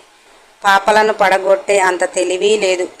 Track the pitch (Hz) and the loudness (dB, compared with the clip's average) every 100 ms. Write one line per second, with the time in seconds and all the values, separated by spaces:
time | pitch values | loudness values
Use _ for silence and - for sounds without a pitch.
0 | - _ _ - _ _ 202 196 196 214 | -20 _ _ -20 _ _ 0 2 2 2
1 | 214 208 190 190 190 190 - 202 180 180 | 2 0 0 0 0 0 2 0 0 -2
2 | 185 190 180 185 208 214 190 180 180 - | -4 -4 -4 -2 0 0 0 -2 -4 -6